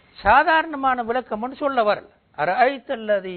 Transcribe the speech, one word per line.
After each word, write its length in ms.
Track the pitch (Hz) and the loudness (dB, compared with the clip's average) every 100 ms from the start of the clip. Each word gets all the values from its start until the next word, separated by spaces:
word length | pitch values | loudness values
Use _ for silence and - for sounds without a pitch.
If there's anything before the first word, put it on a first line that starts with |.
| _ | _
சாதாரணமான 960 | - 196 247 311 320 320 294 269 254 | -4 2 4 4 2 0 -2 -2 -2
விளக்கம்னு 520 | 226 247 240 214 240 269 | -2 -4 -4 -8 -8 -6
சொல்ல 380 | 294 262 208 | -4 0 0
வரல. 140 | 190 - _ _ - | 0 -4 _ _ -6
"அரஐத்தல்லதி 960 | 151 190 247 277 262 240 220 202 190 | -2 2 2 0 -6 -6 -2 -2 -2